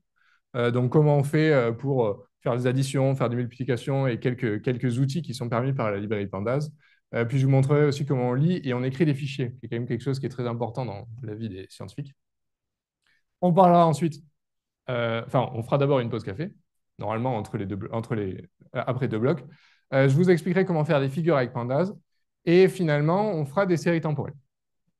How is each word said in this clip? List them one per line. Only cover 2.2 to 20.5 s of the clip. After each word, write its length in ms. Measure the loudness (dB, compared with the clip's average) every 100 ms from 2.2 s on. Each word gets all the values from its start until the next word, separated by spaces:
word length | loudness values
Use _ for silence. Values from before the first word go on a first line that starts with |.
| -10 _
faire 140 | -4
des 120 | 0 0
additions, 500 | 0 0 0 0 2
faire 140 | 0
des 60 | -2
multiplications 680 | -4 -6 -4 -2 -2 -2 0
et 140 | -2
quelques, 420 | -2 -2 -2 -2
quelques 360 | -2 -2 -2 0
outils 240 | 0 -2
qui 100 | -6
sont 160 | -8 -4
permis 240 | -2 -2
par 180 | -2 -2
la 80 | -2
librairie 280 | -2 -4 -4
Pandas. 420 | -4 -2 -2 -4 -10 _ _ _
Euh, 100 | -4
puis 140 | -2 0
je 80 | 4
vous 40 |
montrerai 340 | 4 4 4
aussi 200 | 4 2
comment 260 | -2 0 0
on 40 |
lit 260 | 2 2 0
et 100 | -2
on 80 | -2
écrit 220 | -2 0
des 100 | 0
fichiers, 400 | 0 -4 -6 -6 -8
qui 80 | -8
est 20 |
quand 80 | -6
même 100 | -4
quelque 160 | -4
chose 160 | -4 -4
qui 80 | -6
est 40 |
très 160 | -6 -6
important 380 | -4 -6 -6
dans 220 | -8 -10 -12 -14
la 120 | -12
vie 140 | -10 -10
des 180 | -10 -14
scientifiques. 420 | -16 -14 -12 -14 -18 _ _ _ _ _ _ _ _ _ _ _ _
On 120 | 2
parlera 340 | 6 6 8 4
ensuite, 360 | 2 -2 -4 -14 _ _ _ _ _ -6
euh, 320 | -4 -2 -4 -2
enfin, 220 | -2 -2
on 100 | -4
fera 160 | -2 0
d'abord 220 | 2 2
une 100 | 0
pause 140 | -4
café, 280 | -6 -8 -10 -12 _ _ _ -10
normalement 380 | -6 -2 -2 -4
entre 200 | -4 -6
les 100 | -6
deux 100 | -6
blo-, 160 | -6
entre 220 | -8 -4
les, 340 | -4 -4 -8 -14 _ _
euh, 80 | -6 -4
après 200 | -4 -2
deux 120 | 0
blocs. 260 | 0 0 -6 -20 _ _ _
Euh, 160 | 2 4
je 60 | 6
vous 120 | 4
expliquerai 360 | 4 2